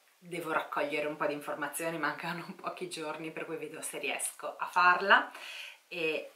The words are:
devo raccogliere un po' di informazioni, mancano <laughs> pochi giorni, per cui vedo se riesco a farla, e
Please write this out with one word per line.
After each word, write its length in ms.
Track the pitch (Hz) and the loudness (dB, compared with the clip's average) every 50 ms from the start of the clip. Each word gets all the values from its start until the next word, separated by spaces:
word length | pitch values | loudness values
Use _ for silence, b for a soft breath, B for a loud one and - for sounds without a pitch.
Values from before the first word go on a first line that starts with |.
| _ _ _ _ | _ _ _ _
devo 340 | 180 175 170 - - 160 | -14 -8 -6 -6 -4 0
raccogliere 560 | 240 - - - - 214 196 190 151 147 147 147 | 0 0 0 0 0 0 0 0 0 0 -2 -2
un 80 | 156 | -2
po' 100 | 156 151 | 0 0
di 80 | 147 147 | 0 0
informazioni, 640 | 147 - 151 147 147 147 147 - - 165 165 170 160 | -2 -4 -6 -4 -4 -4 -4 -4 -2 -2 -2 -2 0
mancano 560 | 151 147 147 - - 165 175 170 165 190 185 | 0 -2 -2 -2 -4 -6 -6 -6 -8 -10 -12
<laughs> 40 | - | -8
pochi 280 | - - - - 185 170 | -8 -8 -6 -6 -8 -8
giorni, 420 | - 160 156 151 147 156 160 160 | -6 -6 -6 -6 -6 -6 -6 -8
per 140 | 160 165 160 | -6 -8 -6
cui 120 | 165 160 151 | -6 -6 -6
vedo 240 | 151 151 160 143 | -6 -8 -10 -8
se 160 | 135 - - 151 | -10 -8 -8 -6
riesco 580 | - 131 - - - - - - - - - - | -4 -4 -2 -2 -2 -4 -6 -6 -8 -8 -6 -6
a 80 | - | -8
farla, 680 | - - 185 180 175 180 185 196 196 226 262 277 - B B B B B B B B B B _ _ | 0 4 6 8 8 8 8 8 8 8 8 8 4 B B B B B B B B B B _ _
e 460 | - 175 160 156 151 - - - - | -6 -2 0 0 0 0 -4 -6 -16